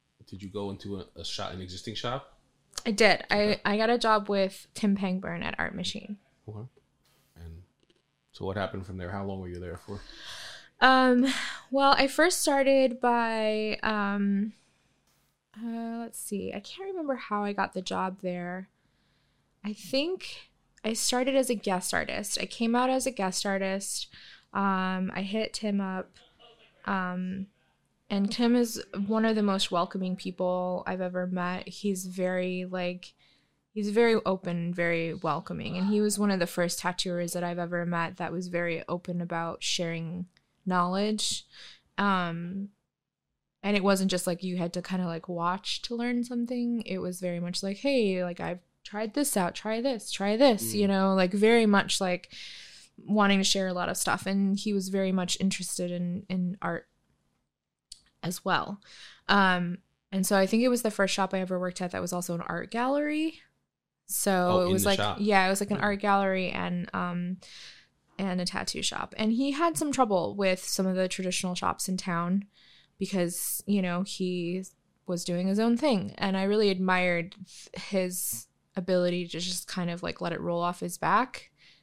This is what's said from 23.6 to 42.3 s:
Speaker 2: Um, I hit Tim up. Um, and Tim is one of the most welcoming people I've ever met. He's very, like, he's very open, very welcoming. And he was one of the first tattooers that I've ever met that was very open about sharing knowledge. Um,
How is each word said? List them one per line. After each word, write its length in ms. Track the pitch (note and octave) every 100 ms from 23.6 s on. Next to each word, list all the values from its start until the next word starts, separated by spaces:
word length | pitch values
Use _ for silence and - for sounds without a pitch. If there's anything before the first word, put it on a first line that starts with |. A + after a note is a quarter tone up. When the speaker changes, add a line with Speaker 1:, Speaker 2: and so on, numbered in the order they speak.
| F#3+ G3 G3 - - - - - _
Speaker 2:
Um, 600 | G3+ G3 F#3+ F#3 F#3 F#3
I 80 | -
hit 320 | F#3+ A3 A3
Tim 260 | - G#3+ G3+
up. 360 | F#3+ F#3 - - - _ - - _ _
Um, 600 | - F#3+ F3+ F3+ F#3 F#3+ G3 _ _ _ _ _ -
and 200 | G3 G3+
Tim 240 | A#3+ A#3
is 280 | A#3+ A#3 A3 - - G3
one 180 | A3
of 100 | A3+ G#3+
the 60 |
most 280 | G#3 G3 -
welcoming 460 | F3 F3+ F#3+ F#3 F#3
people 640 | F#3+ F3+ F3+ F3+ F3+ F3+ -
I've 140 | F#3
ever 260 | F3+ F3+ F#3
met. 400 | F3+ F3+ F3+ -
He's 380 | - G#3 F#3+ F#3
very, 580 | F#3 F3+ F#3 F#3 F3+ F3+
like, 480 | F#3 F3+ F3+ - - _ _ _ _ _
he's 180 | G#3+ G#3
very 260 | G#3 A#3 A3 -
open, 460 | F#3+ F3 F3 E3+
very 400 | F3 E3+ E3 E3
welcoming. 600 | E3 E3 C#3+ - E3 - F3+
And 100 | G3
he 120 | G#3
was 180 | G#3 G3+
one 120 | G#3
of 80 | F#3+
the 80 | E3+
first 320 | - F3 -
tattooers 540 | F3 F3+ F#3 F3 E3+
that 100 | F3+
I've 160 | F3 F3
ever 260 | E3+ F3 F3
met 320 | E3+ E3 F3+
that 140 | E3
was 160 | E3+ F3+
very 340 | F3 F3 D#3+ -
open 320 | F3+ F3+ F3
about 420 | F3 E3+ E3 -
sharing 640 | - - E3+ E3 E3 F3 F3+ _ _ _ F#3
knowledge. 800 | F#3 F3+ F#3+ G#3 G#3+ - - - - - - _ -
Um, 680 | G3+ F#3 F3